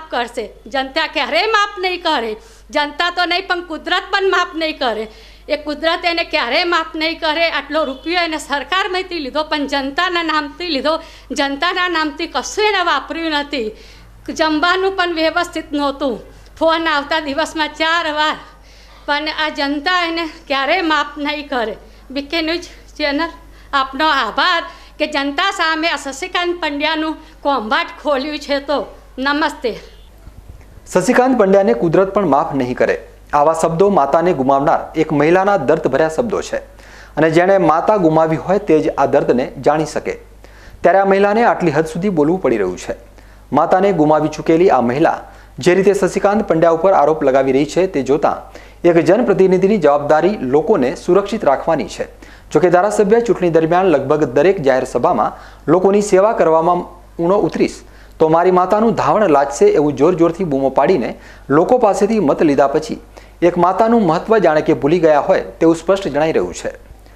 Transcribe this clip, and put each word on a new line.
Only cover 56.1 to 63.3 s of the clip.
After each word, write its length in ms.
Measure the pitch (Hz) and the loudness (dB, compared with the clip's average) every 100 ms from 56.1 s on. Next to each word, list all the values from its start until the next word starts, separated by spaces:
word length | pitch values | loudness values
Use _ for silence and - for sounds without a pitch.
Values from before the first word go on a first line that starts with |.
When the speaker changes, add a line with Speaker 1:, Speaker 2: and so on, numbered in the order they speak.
| 185 208 | 4 4
Speaker 2:
કરવામાં 520 | 233 165 160 170 175 - - - - | 2 2 4 2 0 -4 -16 -14 -4
ઊણો 200 | 170 202 | 0 0
ઉતરીશ 400 | 160 - 185 - - - - - | 0 -2 -4 -4 -20 -20 -8 0
તો 100 | 156 | 2
મારી 280 | 165 185 185 | 4 4 4
માતાનું 360 | 185 208 226 | 4 2 2
ધાવણ 340 | 165 131 185 196 | 2 2 2 4
લાજશે, 380 | 143 143 - 202 | 4 2 2 2
એવું 280 | 165 147 131 | 4 2 2
જોર 160 | 156 | 2
જોરથી 300 | 170 170 165 | 4 2 0
બૂમો 260 | 180 135 135 | -4 -2 0
પાડીને 400 | 135 151 180 113 - - - - | 2 2 0 -4 -10 -18 -12 0
લોકો 300 | 147 185 240 | 2 4 4
પાસેથી 420 | 214 185 202 220 | 2 2 0 2
મત 220 | 147 160 | 2 2
લીધા 260 | 170 139 139 | 2 4 2
પછી 320 | 156 - - - - - | 0 -4 -12 -14 -20 -18